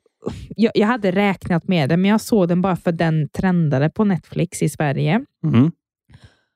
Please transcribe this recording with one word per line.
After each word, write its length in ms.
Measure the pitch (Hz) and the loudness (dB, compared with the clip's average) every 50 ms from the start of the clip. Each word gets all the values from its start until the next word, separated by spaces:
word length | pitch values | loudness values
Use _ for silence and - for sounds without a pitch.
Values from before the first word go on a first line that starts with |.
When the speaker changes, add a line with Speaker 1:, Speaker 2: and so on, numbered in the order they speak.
| _ _ _ _ - - - - - - - | _ _ _ _ -12 -12 -12 -12 -14 -12 -2
Speaker 1:
jag, 160 | - 214 220 - | 0 0 0 2
jag 120 | - 208 208 | 2 0 0
hade 240 | 247 247 202 190 | 0 0 0 0
räknat 560 | 175 190 208 202 185 - - - 185 165 - - | 0 2 0 0 0 -2 -4 -2 -2 -2 0 0
med 220 | 185 170 143 123 | 0 0 0 2
den, 120 | 165 175 | 0 2
men 100 | 190 196 | 2 2
jag 100 | 214 220 | 2 0
såg 260 | - - 247 214 175 165 | 0 0 2 2 2 2
den 140 | 175 180 | 2 0
bara 140 | 180 196 180 | 0 0 -2
för 160 | 170 - 185 | -2 -2 -2
den 380 | 170 165 175 160 160 156 147 135 | -2 0 0 0 0 0 -2 -2
trendade 600 | - - - 190 180 175 165 147 135 131 143 156 | -4 -4 -2 0 0 2 2 0 2 0 0 0
på 140 | - - 220 | 0 0 0
Netflix 580 | 202 185 156 - _ - 156 160 175 - - | 0 0 -2 -4 _ -6 -4 -4 -4 -4 -4
i 80 | 160 156 | -4 -4
Sverige. 560 | - - 160 147 131 135 147 147 170 233 285 - _ _ - | -2 -2 -2 -2 -2 0 0 0 0 -2 -2 -6 _ _ -4
Speaker 2:
Mm. 280 | 156 143 113 131 165 - _ _ _ _ _ _ _ - - - - _ _ _ _ _ | 0 2 4 2 2 0 _ _ _ _ _ _ _ -20 -20 -20 -20 _ _ _ _ _